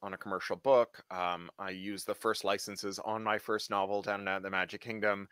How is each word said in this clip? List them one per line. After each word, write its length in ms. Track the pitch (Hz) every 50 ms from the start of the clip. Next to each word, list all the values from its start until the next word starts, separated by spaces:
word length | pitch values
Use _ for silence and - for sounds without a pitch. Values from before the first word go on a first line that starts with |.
| -
on 120 | 101 92
a 20 |
commercial 400 | - - 104 95 92 - - 98
book. 480 | 90 _ 135 135 123 117 - - - - _
Um, 400 | 92 90 90 87 87 85 87 85 - -
I 100 | 98 95
used 380 | 95 95 92 101 104 95 -
the 80 | - 104
first 300 | - - 113 107 - -
licenses 540 | 98 101 101 - - 101 92 - 101 95 -
on 220 | - - 110 110 110
my 140 | 107 107
first 320 | 104 - - 110 107 - -
novel, 320 | 107 101 98 98 101 101
Down 200 | 95 104 101 98
and 80 | 101 98
Out 100 | 95 98
in 40 | 95
the 60 | 98
Magic 320 | 95 92 92 87 104 101
Kingdom. 480 | - 117 113 110 104 104 101 98 101 -